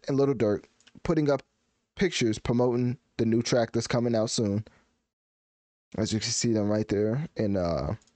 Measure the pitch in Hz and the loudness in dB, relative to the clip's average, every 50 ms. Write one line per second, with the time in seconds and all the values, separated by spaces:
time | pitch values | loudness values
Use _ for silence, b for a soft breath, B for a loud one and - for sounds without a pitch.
0 | - - 139 135 139 139 139 110 117 104 104 95 - - _ _ _ - _ - | -6 -4 0 2 2 2 2 2 2 0 0 0 -4 -10 _ _ _ -20 _ -10
1 | - - 170 156 151 143 143 135 - _ _ _ _ _ _ _ _ _ _ - | -4 -2 0 2 2 2 0 0 -2 _ _ _ _ _ _ _ _ _ _ -2
2 | 202 175 - - 127 113 107 - - - 123 120 123 127 120 123 123 123 123 - | -2 -2 0 0 0 0 0 -2 -2 -2 0 2 2 2 2 2 0 0 -2 -4
3 | _ _ _ - 113 110 110 113 120 - - 123 117 113 - 117 113 - - 123 | _ _ _ -2 0 2 2 2 2 2 2 2 2 2 -2 -4 -4 0 -2 0
4 | 120 120 117 110 107 113 - - 120 101 101 104 107 b b b b b _ _ | 0 0 0 0 0 0 -2 -2 0 0 0 -2 -4 b b b b b _ _
5 | _ _ _ _ _ _ _ _ _ _ _ _ _ _ _ _ _ _ - - | _ _ _ _ _ _ _ _ _ _ _ _ _ _ _ _ _ _ -4 -4
6 | 107 101 - 110 - 117 113 - - 117 113 110 104 104 107 107 107 - 107 101 | -2 -2 -2 -2 -2 -2 -4 -2 -2 0 0 0 0 0 0 -2 0 0 0 0
7 | 104 107 113 135 156 - - - 113 104 98 95 90 85 82 69 65 73 104 - | 2 0 0 -2 -4 -6 -4 -2 -2 0 0 0 0 0 0 -2 -2 -4 -6 -6
8 | - _ _ | -10 _ _